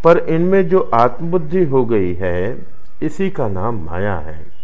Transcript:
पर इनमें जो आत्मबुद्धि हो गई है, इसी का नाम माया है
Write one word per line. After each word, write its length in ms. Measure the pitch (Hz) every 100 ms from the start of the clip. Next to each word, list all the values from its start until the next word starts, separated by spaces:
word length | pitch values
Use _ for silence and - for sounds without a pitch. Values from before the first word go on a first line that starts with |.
पर 140 | 165 170
इनमें 500 | - 160 180 190 175
जो 220 | 185 -
आत्मबुद्धि 680 | 117 120 - 165 180 151 185
हो 200 | 165 131
गई 300 | 123 110 90
है, 440 | 90 92 87 98 135 - - - -
इसी 280 | 151 151 190
का 180 | 170 120
नाम 360 | 95 107 110
माया 300 | 80 85 104
है 320 | 90 76 78 78 -